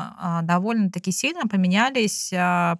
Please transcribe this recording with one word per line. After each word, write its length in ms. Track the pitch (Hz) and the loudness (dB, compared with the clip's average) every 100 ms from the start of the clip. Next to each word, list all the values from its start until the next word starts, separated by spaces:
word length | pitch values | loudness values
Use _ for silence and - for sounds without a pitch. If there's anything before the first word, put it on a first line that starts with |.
| 147 - | -2 -6
а, 240 | 180 170 | -4 -2
довольно-таки 720 | 165 175 202 226 196 190 190 | 0 0 2 2 0 0 -4
сильно 320 | 180 269 349 240 | -2 -2 -2 -2
поменялись, 840 | 196 180 190 254 262 214 - - 185 | 0 2 4 2 2 0 -2 -4 -2
а, 420 | 180 175 175 170 | 0 2 0 -2